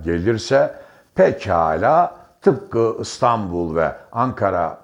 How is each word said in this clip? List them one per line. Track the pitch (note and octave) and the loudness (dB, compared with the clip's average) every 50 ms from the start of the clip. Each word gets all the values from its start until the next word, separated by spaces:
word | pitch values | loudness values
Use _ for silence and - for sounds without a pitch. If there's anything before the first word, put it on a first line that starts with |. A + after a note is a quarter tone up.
| D#2 | -4
gelirse | E2+ E2+ E2+ F2 G#2+ A#2 A2 - - C3+ C#3 D3+ D3+ - - - - - - _ _ _ | -4 -2 0 0 0 -2 -2 0 0 2 2 2 0 -2 -8 -18 -20 -20 -20 _ _ _
pekala | - F#3 D#3 C3 - - G#2 F2+ E2+ E2 D#2+ D#2+ D#2+ G2 A#2+ D#3 E3+ F3 - - - - - _ _ | 2 2 2 2 0 -2 0 0 2 2 2 0 0 2 2 4 2 2 0 -2 -8 -20 -20 _ _
tıpkı | - G3+ D#3 - - - - A2+ A2+ A2+ A2+ - | 0 0 0 0 -2 -4 -2 0 0 0 0 -4
İstanbul | A2+ - - - C3+ A#2+ A#2 A2 G#2 F#2 F2 F2 F2 E2 D#2+ | -8 -10 -6 -2 0 0 2 0 -2 -4 -2 -2 -2 -2 0
ve | E2 D#2+ C#2+ C2+ - - - | 0 0 0 -2 -6 -12 -8
Ankara | - A#2 B2 B2+ - - G#2+ G2 F#2 F2 E2+ D#2+ - - | -4 -4 -2 -2 -2 -2 -2 0 0 0 -2 -2 -4 -8